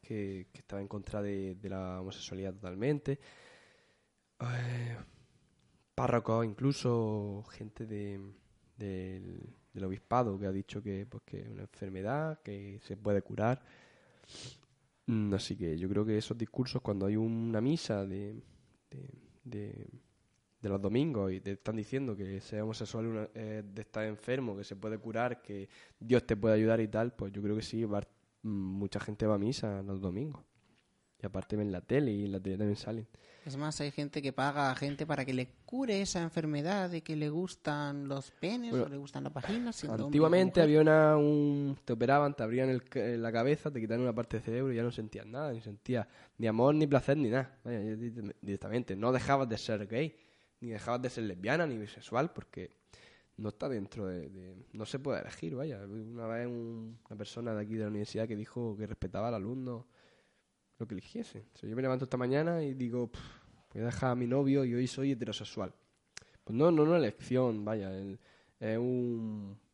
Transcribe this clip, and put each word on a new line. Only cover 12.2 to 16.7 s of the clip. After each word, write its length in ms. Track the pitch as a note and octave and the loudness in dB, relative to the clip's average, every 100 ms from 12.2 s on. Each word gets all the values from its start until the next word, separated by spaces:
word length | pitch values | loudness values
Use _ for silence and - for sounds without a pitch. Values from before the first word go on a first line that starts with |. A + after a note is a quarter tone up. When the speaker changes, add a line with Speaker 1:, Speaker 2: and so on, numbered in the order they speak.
| D#3 D#3 | -4 -6
Speaker 1:
que 380 | - G2+ G2+ G2 | -10 -12 -12 -14
se 140 | - G#2 | -12 -6
puede 260 | A2 G2+ | 2 2
curar. 400 | - G2+ G#2+ B2+ - - - _ _ _ - - - - _ _ _ _ - | 2 0 2 2 -4 -20 -20 _ _ _ -20 -16 -16 -18 _ _ _ _ -2
Mm, 280 | A2+ G#2 | 0 2
así 220 | F#2+ - G2+ | 0 -2 -4
que 220 | E2+ D#2+ | -2 -2
yo 100 | F#2 | 0
creo 160 | G2+ | 0
que 140 | G#2+ G#2+ | 2 0
esos 180 | - A#2 | 0 -4
discursos, 440 | A#2 - B2+ | -4 -2 -2